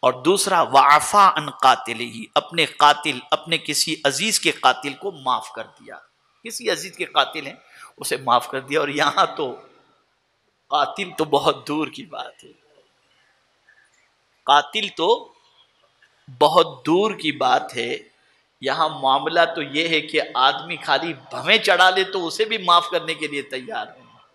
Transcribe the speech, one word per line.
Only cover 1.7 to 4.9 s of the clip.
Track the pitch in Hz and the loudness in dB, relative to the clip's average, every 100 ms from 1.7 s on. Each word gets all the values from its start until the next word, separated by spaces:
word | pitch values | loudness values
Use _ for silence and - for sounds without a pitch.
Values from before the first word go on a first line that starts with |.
| 120 - 117 120 - 110 - | 4 0 -8 -8 -10 -2 -2
अपने | - 170 147 | -2 -2 -2
कातिल, | - 147 147 156 127 - | 4 4 4 -2 -6 -4
अपने | 156 - 165 | -4 -2 -6
किसी | - 147 - 156 143 | -4 -4 -2 -2 -2
अजीज | 131 208 - | -2 -4 -2
के | 170 | -2
कातिल | 139 127 127 143 | 2 2 2 -4